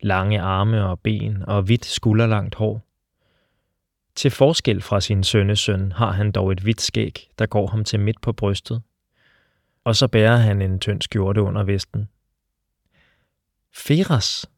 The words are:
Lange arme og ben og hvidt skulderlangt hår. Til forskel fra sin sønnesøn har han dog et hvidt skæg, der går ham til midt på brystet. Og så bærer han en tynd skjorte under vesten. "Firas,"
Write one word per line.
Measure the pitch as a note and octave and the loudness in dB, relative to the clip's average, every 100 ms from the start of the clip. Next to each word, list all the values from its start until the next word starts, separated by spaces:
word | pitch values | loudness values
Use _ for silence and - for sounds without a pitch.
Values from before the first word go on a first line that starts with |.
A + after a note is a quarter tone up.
Lange | G#2 F#2+ G2 G#2 | -2 0 2 0
arme | F#2 F#2+ G#2+ A2 | 0 0 2 2
og | G2 F2+ | 0 -2
ben | A2 G#2 G#2+ G2+ | -2 -2 -4 -6
og | - G2+ | -2 -2
hvidt | F#2+ A#2+ | 2 0
skulderlangt | - - A#2 A2 A#2 G#2+ G2 | 0 -2 2 2 2 0 -2
hår. | - G#2+ A2 - _ _ _ _ _ _ _ _ _ _ _ _ | -4 -4 -4 -12 _ _ _ _ _ _ _ _ _ _ _ _
Til | - C#3 | -2 -2
forskel | - C#3 E3 - G2 | 4 2 2 0 -2
fra | - G2+ | 0 -2
sin | - G2+ | 0 0
sønnesøn | F#2 G#2+ G2 G#2 - F#2+ G2 | 2 2 2 0 0 -2 -2
har | F#2 A2 | -2 -2
han | F#2+ G#2+ | 0 0
dog | G2+ F#2+ | 0 0
et | F#2 | 0
hvidt | G2+ A2+ | -2 -2
skæg, | - A2+ G#2+ - - - | -2 -2 -4 -6 -16 -4
der | A2 | -2
går | G#2+ F#2 | 0 0
ham | A2 | -2
til | G#2 G#2+ | -2 0
midt | G#2 A2 | 0 -2
på | - | -4
brystet. | G2+ G2+ G2 - A#2 - _ _ _ _ _ _ _ _ _ | -2 -2 -2 -4 -10 -10 _ _ _ _ _ _ _ _ _
Og | - A2 | -2 2
så | C3 | 2
bærer | A2+ G#2+ A#2+ | 4 6 6
han | A2 G2+ | 4 2
en | F#2+ F#2 | 0 -2
tynd | - G2+ | -4 -4
skjorte | - G#2+ F#2+ G#2 | -4 -2 0 0
under | G2 G2+ | 0 0
vesten. | G2 G2 - G#2+ G#2 _ _ _ _ _ _ _ _ _ _ _ _ _ _ _ _ | -2 -2 -4 -8 -8 _ _ _ _ _ _ _ _ _ _ _ _ _ _ _ _
"Firas," | - - D3+ F#3+ B2+ - - - | -12 0 2 2 0 0 -6 -12